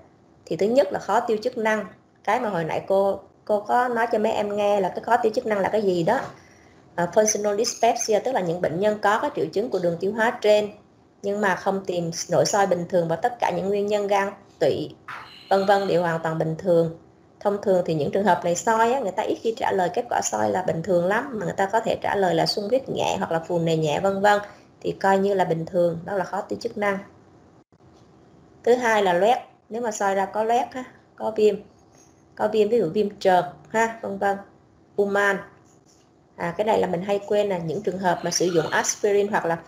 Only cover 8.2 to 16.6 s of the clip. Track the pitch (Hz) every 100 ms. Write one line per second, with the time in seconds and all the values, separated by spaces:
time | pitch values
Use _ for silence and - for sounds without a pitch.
8.2 | 247 254 180 175 175 160 208 208 208 208
9.2 | 208 - 160 190 240 185 175 165 190 220
10.2 | 226 240 208 214 208 - - _ _ _
11.2 | 202 202 208 180 - 196 190 175 165 165
12.2 | - 160 160 208 196 175 175 180 165 165
13.2 | 240 - - 175 185 202 202 208 202 202
14.2 | 196 - - - 151 110 151 - - -
15.2 | - - - 196 196 196 196 165 175 165
16.2 | 165 160 160 160